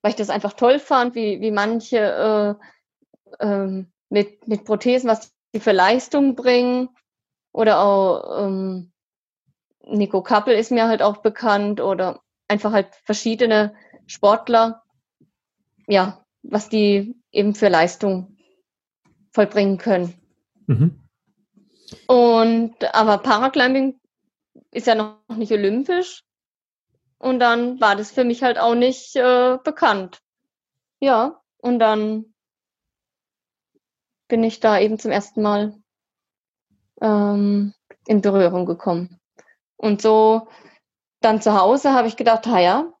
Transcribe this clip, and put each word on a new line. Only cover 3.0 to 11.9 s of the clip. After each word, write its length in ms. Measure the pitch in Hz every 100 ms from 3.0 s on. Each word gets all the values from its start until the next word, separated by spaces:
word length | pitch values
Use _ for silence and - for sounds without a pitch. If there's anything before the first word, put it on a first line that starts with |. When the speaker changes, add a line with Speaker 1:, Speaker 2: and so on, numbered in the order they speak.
| _ _ _ -
Speaker 1:
äh, 0 |
ähm, 520 | 208 202 196 190 185 _ _
mit, 380 | 208 202 _ -
mit 180 | 208 -
Prothesen, 440 | 208 247 254 254
was 240 | 220 - _ _
die 60 | 214
für 120 | 226
Leistung 640 | 190 185 247 - 294 277 240
bringen. 540 | 247 247 247 247 254 _ _ _ _ _ _
Oder 300 | - 220 175
auch, 640 | 202 196 190 - - 92 202
ähm, 460 | 190 190 185 180 _ _ _ _ _ _ _ _ _ -
Nico 360 | 208 202 190
Kappel 340 | 185 233 247 220
ist 160 | 233
mir 160 | 240 226
halt 140 | 220
auch 160 | 202 208
bekannt. 640 | 220 214 233 202 202 208
Oder 400 | 190